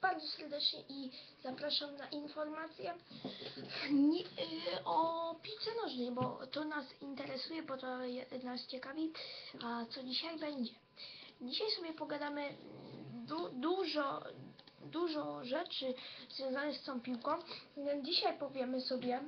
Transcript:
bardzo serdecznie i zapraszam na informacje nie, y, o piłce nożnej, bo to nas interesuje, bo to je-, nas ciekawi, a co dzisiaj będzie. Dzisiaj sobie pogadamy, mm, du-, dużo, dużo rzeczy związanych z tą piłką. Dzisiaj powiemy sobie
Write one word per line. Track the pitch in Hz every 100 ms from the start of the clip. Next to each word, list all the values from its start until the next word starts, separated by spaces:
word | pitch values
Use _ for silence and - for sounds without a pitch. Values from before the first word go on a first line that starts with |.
bardzo | 381 330 294
serdecznie | - 311 285 - - -
i | 277 262 - - -
zapraszam | 262 254 294 285 294 285
na | 262
informacje | 294 294 302 302 311 320 - 349 349 - - - - - - - - 277
nie, | 285 285 339
y, | - - 415 320 523 330
o | - 330 330 330 330 330
piłce | 403 427 440 466
nożnej, | 403 254 240
bo | 247 254 - -
to | -
nas | 302 302 269 -
interesuje, | 277 269 277 269 - 320
bo | 311 262
to | 262 254
je-, | 254 247 254 254
nas | 247 247 -
ciekawi, | 262 254 302 320 - - - - -
a | 240 233 233
co | -
dzisiaj | 254 254 320 320
będzie. | 311 285 226 - - - - - - -
Dzisiaj | 247 285 427
sobie | 381 339
pogadamy, | 320 302 294 294 294
mm, | 285 262 - - - - - 240 -
du-, | 311 349
dużo, | 262 294 370 349 302 277 254 - - - - - -
dużo | 143 302 349 302 294 294
rzeczy | 247 277 349 - 262 254 - - 247
związanych | - 269 262 294 277
z |
tą | - 254
piłką. | 240 247 285 330 - - - - 285 285
Dzisiaj | 269 359 381 320
powiemy | 277 269 254 262
sobie | 254 254 247 247